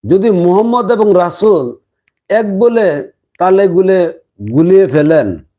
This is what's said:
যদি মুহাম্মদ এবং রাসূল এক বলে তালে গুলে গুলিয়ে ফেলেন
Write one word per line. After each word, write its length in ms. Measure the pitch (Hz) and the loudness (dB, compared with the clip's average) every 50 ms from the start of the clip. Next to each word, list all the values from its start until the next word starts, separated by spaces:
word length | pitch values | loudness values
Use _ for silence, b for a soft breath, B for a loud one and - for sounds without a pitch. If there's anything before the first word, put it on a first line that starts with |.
| - 107 | -2 -2
যদি 180 | 160 196 190 233 | -2 0 0 0
মুহাম্মদ 640 | 208 180 170 175 180 196 220 233 233 247 233 190 | 0 0 0 0 0 0 0 0 -2 -2 -2 -2
এবং 220 | 240 208 220 214 196 | -2 0 0 2 2
রাসূল 640 | 180 175 175 165 - 202 220 202 160 131 120 120 - _ _ _ _ _ _ _ _ _ _ | 0 0 -2 -4 -2 0 0 2 0 -2 -6 -10 -14 _ _ _ _ _ _ _ _ _ _
এক 300 | 190 220 226 202 196 190 | -2 -2 -2 -2 -2 0
বলে 520 | 233 240 233 226 214 180 147 143 135 - _ _ _ _ _ _ | 0 0 0 0 -2 -2 -2 -4 -8 -12 _ _ _ _ _ _
তালে 300 | 175 185 190 190 202 190 | 0 0 2 2 2 2
গুলে 560 | 170 180 190 185 190 185 175 165 165 - _ _ _ _ 101 107 | 0 0 0 2 2 0 0 -2 -4 -12 _ _ _ _ -12 -4
গুলিয়ে 360 | 117 143 165 175 185 190 196 151 | 0 0 2 4 4 2 2 2
ফেলেন 580 | 123 151 147 151 160 156 127 101 90 78 - _ _ | 0 0 0 2 2 0 0 -2 -6 -10 -14 _ _